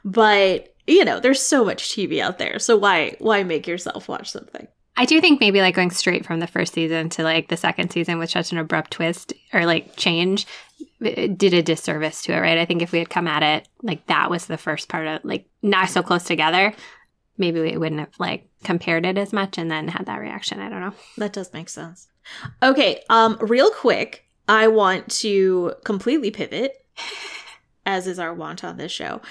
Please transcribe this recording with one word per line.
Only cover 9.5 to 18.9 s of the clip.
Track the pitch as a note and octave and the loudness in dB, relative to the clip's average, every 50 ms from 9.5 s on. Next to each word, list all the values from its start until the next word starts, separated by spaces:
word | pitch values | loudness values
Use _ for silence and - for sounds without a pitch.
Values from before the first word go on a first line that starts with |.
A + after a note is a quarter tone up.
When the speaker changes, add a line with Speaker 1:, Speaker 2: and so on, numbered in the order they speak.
| - | -2
Speaker 2:
or, | F3+ E3+ | 0 2
like, | E3+ E3 E3 - - - | 2 0 0 -2 -6 -10
change, | - - F#3+ E3+ E3 F3 F#3 F#3+ G3+ G#3 - - - - - _ _ D#4+ - _ _ | -4 -2 -2 0 0 0 0 0 -2 -4 -8 -12 -20 -20 -20 _ _ -20 -20 _ _
it | A#3+ - - - - G#3 F#3+ F3 | -6 -6 -4 -2 -4 -4 -2 2
did | G3+ F#3+ F3 | 2 4 4
a | F3 D#3+ | 4 2
disservice | E3+ D#3+ D#3+ - - D#3+ D3+ D#3 D#3 - - - | 2 -2 -2 -2 -6 -4 -4 -4 -6 -6 -8 -6
to | - - | -4 -2
it, | - | 0
right? | - E3 E3 E3 | 2 2 2 2
I | E3+ | 0
think | E3+ F3 E3+ E3+ | 0 -2 -2 -2
if | E3+ - | -2 -2
we | E3 | -2
had | E3 - | -2 -2
come | - F#3 F3 E3 | -4 -2 -2 0
at | D3+ D3+ D#3 | 0 0 2
it, | D3+ D#3 D#3 - _ _ _ - | 2 0 0 -4 _ _ _ -8
like, | A3+ E3 D3+ - - | -8 -8 -8 -4 -2
that | E3 D3 C#3+ - | 0 0 2 0
was | F3 F3 - | -2 -4 -4
the | - D#3+ D#3 | -6 -8 -8
first | - E3 D3+ D3+ - - | -4 -6 -6 -6 -6 -6
part | - E3 D#3+ | -6 -6 -4
of, | D#3 D#3 D#3 - | -6 -6 -8 -8
like, | - G3+ G3 - _ _ _ - | -8 -8 -8 -10 _ _ _ 0
not | G3+ G3 F#3 F#3+ F3 | 2 4 4 2 2
so | - F3+ F3+ | 2 -2 0
close | - F3+ E3+ - | 2 0 0 0
together, | - F3 D#3 D#3 D#3+ E3 F#3 G3 G#3 G#3+ - - - - _ _ _ _ _ _ _ _ - | -2 0 0 2 2 4 4 2 2 0 -4 -16 -20 -20 _ _ _ _ _ _ _ _ -2
maybe | F#3+ F3 E3 E3 | -2 0 0 0
we | D#3+ D#3+ - D#3+ | -2 -2 -2 -2
wouldn't | D#3+ D#3+ D3+ D3+ | -4 -4 -4 -6
have, | D#3 - _ _ | -8 -10 _ _
like, | F#3 F3+ - - - _ _ _ - | -6 -6 -6 -8 -10 _ _ _ -6
compared | - F3+ F3 - - | -4 -4 -2 -2 -2